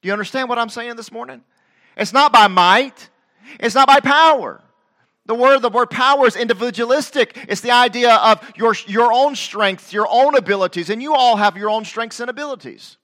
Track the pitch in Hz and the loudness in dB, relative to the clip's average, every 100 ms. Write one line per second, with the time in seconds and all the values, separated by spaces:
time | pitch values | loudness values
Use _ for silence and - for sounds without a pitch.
0 | 185 208 202 262 254 240 233 233 240 233 | -6 -6 -6 -8 -4 -4 -4 -8 -14 -14
1 | 226 226 233 254 _ _ _ _ _ - | -16 -16 -16 -18 _ _ _ _ _ -8
2 | 214 254 294 233 208 185 180 202 269 _ | -2 2 4 6 6 4 4 2 0 _
3 | - _ _ _ 254 294 226 220 269 285 | -20 _ _ _ _ -8 -4 2 4 4
4 | 269 285 320 294 147 76 _ _ _ _ | 4 4 4 2 -2 -14 _ _ _ _
5 | _ _ - 233 247 269 233 233 240 - | _ _ -10 0 2 2 0 -2 -4 -2
6 | 254 277 254 - 233 202 240 196 233 269 | 0 2 2 0 -6 -4 -4 -6 -2 -2
7 | 269 285 226 - - 202 233 240 247 233 | -2 -4 -4 -6 -10 -8 0 2 2 0
8 | 240 226 220 214 - - 226 - - 202 | 2 4 4 2 -2 -4 -2 -2 -6 -2
9 | 240 233 285 262 - 202 202 185 - 202 | 0 2 0 -2 -12 -4 -4 -4 -10 -6
10 | 214 233 277 285 185 202 185 175 170 220 | -2 2 2 2 -2 -2 -2 -4 -8 -8
11 | 277 302 247 214 208 185 214 214 220 220 | -4 0 2 2 0 -2 -6 -6 -6 -10
12 | 226 - 240 247 294 254 131 - - _ | -10 -10 -12 -10 -10 -12 -14 -20 -20 _